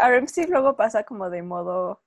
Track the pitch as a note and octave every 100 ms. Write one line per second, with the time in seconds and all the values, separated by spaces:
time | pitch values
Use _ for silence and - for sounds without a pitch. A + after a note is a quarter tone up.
0 | B3 B3 C4+ - E4+ E4 C4+ C4+ A3 A3
1 | - A3 F#3 F3 F3 F3 F3 F3+ F3+ G3+